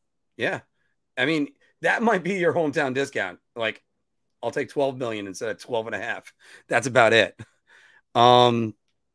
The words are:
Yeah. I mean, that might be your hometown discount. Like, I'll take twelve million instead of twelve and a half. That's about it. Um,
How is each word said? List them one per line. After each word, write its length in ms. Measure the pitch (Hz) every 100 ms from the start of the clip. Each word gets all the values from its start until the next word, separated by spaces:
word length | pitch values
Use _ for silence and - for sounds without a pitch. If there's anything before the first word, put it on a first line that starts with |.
| _ _ _ -
Yeah. 240 | 139 156 - _ _ _ _ -
I 80 |
mean, 240 | 135 160 143 _ _ _
that 220 | 165 196
might 200 | 226 196
be 120 | 165
your 180 | 196 170
hometown 400 | 143 156 156 139
discount. 460 | 127 135 117 95 90 _ 117
Like, 260 | 110 - _ _ _ _ _ _
I'll 80 | 117
take 180 | 147 123
twelve 300 | 147 139 127
million 280 | 120 110 98
instead 220 | 92 113
of 100 | 95
twelve 280 | - 117 113
and 100 | 101
a 20 |
half. 320 | 113 95 - _ _ - -
That's 180 | 120 123
about 280 | 123 113
it. 260 | 113 95 - - _ _ _ _ _ _
Um, 600 | 120 120 123 123 117 110 - _ _ _